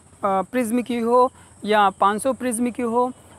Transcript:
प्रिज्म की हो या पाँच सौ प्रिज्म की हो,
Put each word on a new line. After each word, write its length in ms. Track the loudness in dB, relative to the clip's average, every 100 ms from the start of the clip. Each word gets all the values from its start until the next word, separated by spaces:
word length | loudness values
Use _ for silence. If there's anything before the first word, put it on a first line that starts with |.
| _ -6
प्रिज्म 580 | -2 -2 -2 -4 -2 -4
की 180 | -4 -4
हो 320 | 2 2 2 -2 -20 -10 0
या 240 | 2 2
पाँच 320 | 2 0 2
सौ 120 | -2
प्रिज्म 380 | -2 -4 -4 -4
की 120 | -4
हो, 280 | -2 0 -2 -6 -20